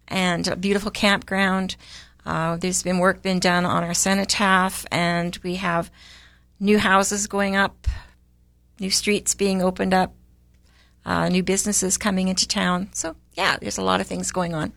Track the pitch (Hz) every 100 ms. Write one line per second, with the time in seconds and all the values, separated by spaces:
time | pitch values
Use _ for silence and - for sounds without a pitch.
0 | - 190 180 170 - 180 196 202 208 -
1 | 202 196 - 190 190 190 185 - - -
2 | - _ 156 160 165 170 180 180 180 185
3 | 185 185 190 180 185 175 180 170 170 175
4 | 190 196 190 - 196 190 190 - - 170
5 | 175 170 175 - 185 180 190 170 165 -
6 | - - - _ _ - 202 208 202 190
7 | 196 208 208 196 196 196 196 - - -
8 | - - _ _ _ _ _ - 190 -
9 | 208 202 - - 196 190 185 185 190 185
10 | 185 - _ _ _ _ _ _ _ _
11 | - 175 170 180 180 190 208 202 190 -
12 | 208 190 190 185 - 208 185 180 196 -
13 | 330 320 _ - 190 - 202 196 190 185
14 | 185 180 180 185 175 160 185